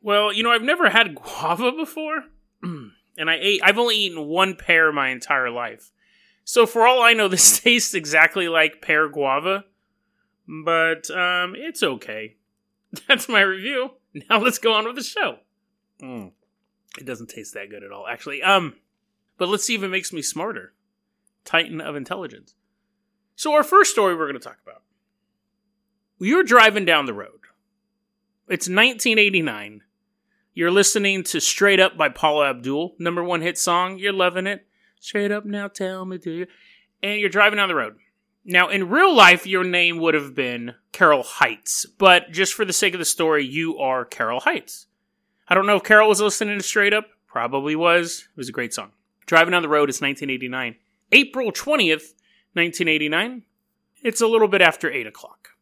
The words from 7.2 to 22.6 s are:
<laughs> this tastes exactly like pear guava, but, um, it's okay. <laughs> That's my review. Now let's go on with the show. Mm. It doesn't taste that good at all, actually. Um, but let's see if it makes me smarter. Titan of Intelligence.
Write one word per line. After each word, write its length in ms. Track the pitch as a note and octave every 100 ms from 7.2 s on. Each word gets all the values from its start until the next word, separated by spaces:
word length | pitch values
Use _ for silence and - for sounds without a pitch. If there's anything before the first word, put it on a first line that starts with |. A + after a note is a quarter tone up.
| G#3
<laughs> 0 |
this 320 | F#3 - -
tastes 360 | - A#3+ - F#3+
exactly 520 | D3+ D#3 D#3+ G3 F3
like 360 | E3 D#3 -
pear 260 | - D#3 D#3
guava, 560 | D3 C#3 C3+ E3 G3 G3 _ _ _ _ _ _ _ -
but, 640 | D#3 D#3 E3+ E3 D#3+ -
um, 460 | F3+ F3+ F3+ F3+ G3+
it's 240 | D4+ D#4+
okay. 540 | F#3 B2 - G#2+ A2 _ _ _ _
<laughs> 400 | _ _ - _
That's 200 | C#4 -
my 140 | A3
review. 520 | G3 F#3+ G#3 C#4 C4 _ _ C#3+ -
Now 100 | A3
let's 200 | A#3 -
go 140 | A#3
on 120 | G#3+ A3
with 100 | B3
the 60 |
show. 380 | A#3 - F#4+ A#2+ _ _ _ _ _ _
Mm. 340 | C3 B2 F#2+ _ _ _ _ _ _ -
It 60 | B2+
doesn't 260 | A#2 A#2
taste 240 | - G#2 A2
that 160 | G2+
good 120 | G#2
at 80 | G2
all, 140 | G2+ G2+
actually. 380 | A#2+ - C#3+
Um, 320 | F3 G3 E3 - _ _ _ _ _ _
but 100 | F3+
let's 160 | G3+ -
see 80 |
if 80 | A3+
it 80 | F#3+
makes 240 | F#3 F3
me 80 | E3+
smarter. 520 | C#3 D#3+ F#3+ F#3+ F#2 _ _ _ _ _ _ _ -
Titan 360 | E3 E3 D#3+
of 140 | D#3 D3
Intelligence. 580 | B2+ F#3+ F3 - _ _